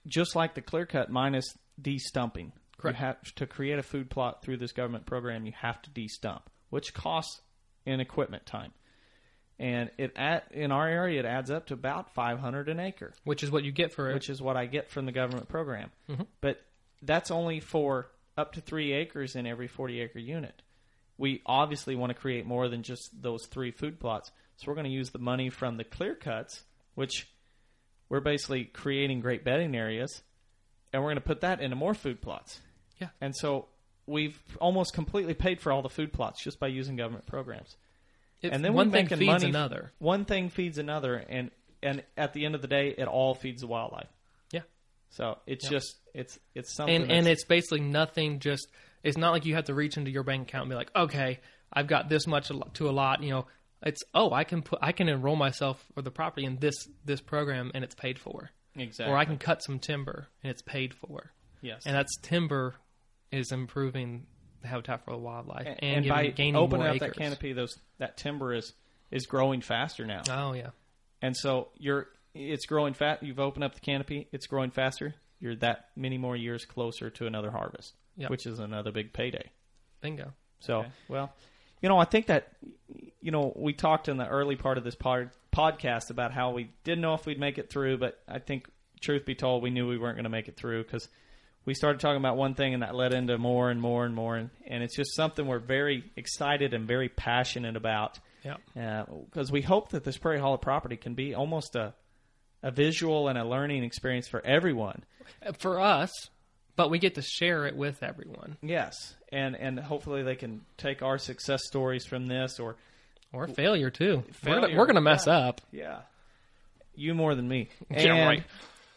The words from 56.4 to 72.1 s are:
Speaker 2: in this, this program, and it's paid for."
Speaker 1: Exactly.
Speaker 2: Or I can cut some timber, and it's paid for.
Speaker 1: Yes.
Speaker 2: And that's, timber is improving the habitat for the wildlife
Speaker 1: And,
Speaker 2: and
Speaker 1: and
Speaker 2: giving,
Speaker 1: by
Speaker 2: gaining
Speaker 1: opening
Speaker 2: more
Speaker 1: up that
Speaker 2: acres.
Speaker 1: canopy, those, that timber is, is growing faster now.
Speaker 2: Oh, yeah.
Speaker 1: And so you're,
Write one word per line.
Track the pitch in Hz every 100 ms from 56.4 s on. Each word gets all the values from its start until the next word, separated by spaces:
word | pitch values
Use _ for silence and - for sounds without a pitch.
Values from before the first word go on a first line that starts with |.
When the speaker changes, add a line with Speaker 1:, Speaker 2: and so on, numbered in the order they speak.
Speaker 2:
in | 135 127
this, | 147 139 - -
this | 147 139
program, | - 147 143 131 123
and | 131
it's | 127
paid | - 127 131
for." | - - - - _ -
Speaker 1:
Exactly. | 123 110 113
Speaker 2:
Or | 139
I |
can | 151 147
cut | - 165
some | - 131
timber, | - 143 139 - 143 _
and | 139
it's | 123
paid | - 139 131
for. | - - 147 - _ _ -
Speaker 1:
Yes. | 127 113 -
Speaker 2:
And |
that's, | 139 139 -
timber | - 170 165 143 127 - _ _ _ _ _
is | 135 120
improving | 127 127 - 135 131 123 120 131 - - -
the | 120
habitat | 123 113 123
for | -
the | 120
wildlife | 117 117 - - 151
Speaker 1:
And, | -
Speaker 2:
and | 143 143
Speaker 1:
and |
Speaker 2:
giving, | 139 143
Speaker 1:
by | 147
Speaker 2:
gaining | 139 143 147
Speaker 1:
opening | 160 170 127
Speaker 2:
more |
Speaker 1:
up | 123
that | 147
Speaker 2:
acres. | -
Speaker 1:
canopy, | 151 139 143
those, | 127 120 - _ _
that | 131 -
timber | 147 147 131
is, | 117 110 - _ _ _
is | 139 127
growing | 135 135 131
faster | - 117 143 - 113
now. | 98 -
Speaker 2:
Oh, | 131 139
yeah. | 127 123 - _ _ _ _
Speaker 1:
And | 131 127
so | 143 131 - -
you're, | 143 139 135